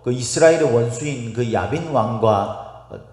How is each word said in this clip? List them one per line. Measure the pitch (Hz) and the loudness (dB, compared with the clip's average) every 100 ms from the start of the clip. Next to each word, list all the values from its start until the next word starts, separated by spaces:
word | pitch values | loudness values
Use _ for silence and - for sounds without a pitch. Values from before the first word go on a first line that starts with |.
그 | 123 | -4
이스라엘의 | 127 120 - 165 165 | -4 -4 4 6 6
원수인 | 147 117 117 - 147 131 113 | 4 2 0 -2 -6 -6 -6
그 | 110 117 | -4 -2
야빈 | 107 90 147 170 | -2 -2 -4 -2
왕과 | 135 110 117 113 101 104 - - - - - - | -2 0 0 2 2 0 -6 -14 -18 -18 -18 -20